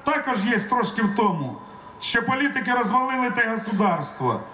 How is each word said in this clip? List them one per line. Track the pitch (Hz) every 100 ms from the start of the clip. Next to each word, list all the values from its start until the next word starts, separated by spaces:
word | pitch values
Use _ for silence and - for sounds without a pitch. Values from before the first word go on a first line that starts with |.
також | - 302 277 226 208
є | 226
трошки | - 247 214 -
в | 214 -
тому, | 208 170 135 104 - - - -
що | - - -
політики | 262 285 269 -
розвалили | 247 214 247 262 262 247
те | 240 226
государство. | 226 214 202 208 165 143 - 127 107 -